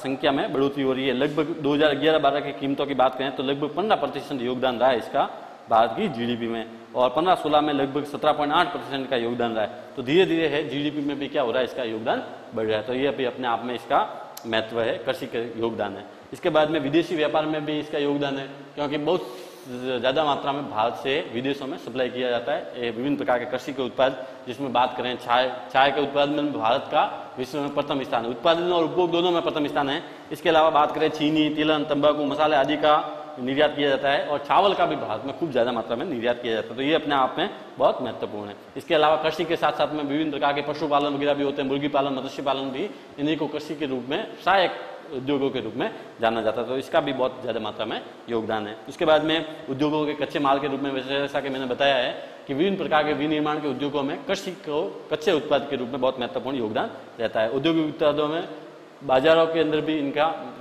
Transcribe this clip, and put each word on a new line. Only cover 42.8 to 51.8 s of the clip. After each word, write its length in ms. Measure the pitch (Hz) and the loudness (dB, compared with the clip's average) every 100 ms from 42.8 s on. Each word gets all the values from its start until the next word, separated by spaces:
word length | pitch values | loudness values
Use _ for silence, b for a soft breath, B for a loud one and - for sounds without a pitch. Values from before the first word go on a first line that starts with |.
| 202 B B - | -8 B B -4
इन्हीं 180 | 147 156 | -2 0
को 100 | 147 | -2
कृषि 280 | 147 151 147 | -6 -8 -6
के 100 | 147 | -4
रूप 200 | 131 123 | -4 -4
में 180 | 165 220 - 175 | -4 -4 -4 2
सहायक 260 | 196 170 - - - - | 4 4 -2 -12 -14 -10
उद्योगों 360 | 135 131 143 135 | -6 -2 0 0
के 100 | 123 | -2
रूप 140 | 107 120 | -6 -4
में 200 | 214 B B - | -6 B B 0
जाना 200 | 113 113 | 0 2
जाता 200 | 107 117 | 0 -2
है, 60 | 117 | -2
तो 100 | 131 | -4
इसका 220 | 127 165 | 0 0
भी 140 | 147 | 2
बहुत 240 | 127 127 - | 0 -2 -2
ज़्यादा 180 | 123 113 | -6 -4
मात्रा 260 | 107 104 110 | -4 -6 -6
में 160 | 180 - - - | -6 -10 -14 -4
योगदान 380 | 117 107 110 104 | -4 -2 -4 -4
है। 100 | 110 - | -10 -12
उसके 160 | - 160 | 0 4
बाद 180 | 156 | 6
में 440 | 156 160 160 - - | 4 0 -2 -10 -6
उद्योगों 360 | 131 147 151 151 | -2 0 2 0
के 80 | |
कच्चे 260 | 147 135 160 | -2 -2 0
माल 200 | 139 143 | 2 2
के 80 | 143 | 2
रूप 120 | 135 | -2
में, 120 | 139 | -2
वैसे 180 | 131 127 | -4 -2
जैसा 320 | 139 139 143 | -2 -2 -2
कि 80 | 139 | -4
मैंने 160 | 131 131 | -4 -2
बताया 300 | 120 | 2